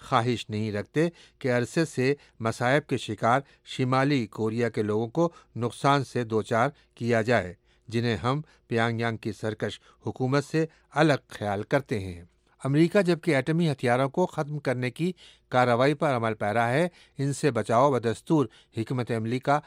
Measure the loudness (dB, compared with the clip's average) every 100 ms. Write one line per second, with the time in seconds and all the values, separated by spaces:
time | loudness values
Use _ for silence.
0 | -2 0 0 -2 -4 -6 -4 -6 -4 0
1 | -2 -2 -20 -6 -2 0 0 -2 -2 0
2 | 0 -2 _ -6 -4 0 2 2 0 -4
3 | -4 0 2 2 0 _ -10 -4 0 2
4 | 2 0 -2 -4 -2 0 -2 0 0 0
5 | -2 0 -2 -2 _ -6 -6 0 2 2
6 | 0 -4 -2 -2 0 0 0 -4 _ -6
7 | 0 2 2 2 0 -8 _ _ -6 -2
8 | -2 -2 -2 -4 -6 _ -4 -2 0 0
9 | -4 -4 -8 -6 -6 -4 -6 -8 _ _
10 | -10 -4 0 0 0 -2 -2 _ _ 2
11 | 2 2 -4 -6 -4 -4 0 -2 0 -6
12 | -6 -12 -16 _ _ _ 0 2 4 4
13 | 2 2 0 0 2 2 0 0 0 2
14 | 2 0 -2 -2 -6 -4 -4 -2 -4 -2
15 | -4 -4 -14 _ -2 2 4 4 2 2
16 | 0 0 -2 -2 0 0 2 2 0 -4
17 | -14 -6 -4 0 0 0 2 4 4 2
18 | -2 -4 0 0 0 -6 _ -8 -4 -4
19 | -4 -4 -2 -2 0 0